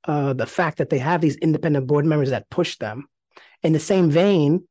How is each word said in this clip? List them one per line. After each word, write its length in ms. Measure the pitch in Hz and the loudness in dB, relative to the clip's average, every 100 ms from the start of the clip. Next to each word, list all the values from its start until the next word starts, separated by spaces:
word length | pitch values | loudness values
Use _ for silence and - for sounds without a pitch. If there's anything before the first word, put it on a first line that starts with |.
| - | -4
uh, 240 | 147 139 | -2 -2
the 140 | 131 - | -4 -4
fact 320 | - 170 - | -2 -4 -2
that 120 | 143 | -2
they 80 | 139 | -2
have 220 | 135 170 | 0 0
these 160 | 156 - | 0 0
independent 500 | 165 151 165 143 131 | -2 0 0 -2 0
board 200 | 147 156 | 0 2
members 240 | 151 135 | 0 0
that 200 | 120 - | -4 -6
push 260 | - 170 - | -4 -4 -4
them. 280 | 104 110 143 _ _ - - _ | -10 -10 -16 _ _ -20 -20 _
In 100 | 160 | 0
the 60 | 156 | 0
same 320 | - 190 170 | 2 2 4
vein 560 | 151 196 190 147 175 - | 4 4 4 2 0 -4